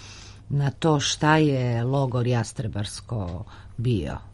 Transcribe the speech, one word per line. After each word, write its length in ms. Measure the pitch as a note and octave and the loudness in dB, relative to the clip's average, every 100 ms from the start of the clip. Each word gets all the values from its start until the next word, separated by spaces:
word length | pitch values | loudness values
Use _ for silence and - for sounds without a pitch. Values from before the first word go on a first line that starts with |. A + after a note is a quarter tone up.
| - - - - - | -20 -18 -18 -20 -4
na 220 | C#3+ C#3 | 0 0
to 280 | - E3 D3+ | 2 2 2
šta 380 | - - D3+ D#3 | 2 0 4 6
je 460 | D#3 C3+ B2 A#2 | 6 4 2 0
logor 440 | A#2+ C#3 C3+ B2 A#2+ | 0 0 0 0 0
Jastrebarsko 1160 | A#2+ A2 - A2+ G2+ G#2 - - A#2 F2 E2+ G#2+ - - - | 0 -2 -4 -6 -4 -6 -8 -8 -6 -6 -8 -12 -16 -14 -4
bio. 400 | A#2 A2 C#2 B1+ - | 0 0 -2 -8 -12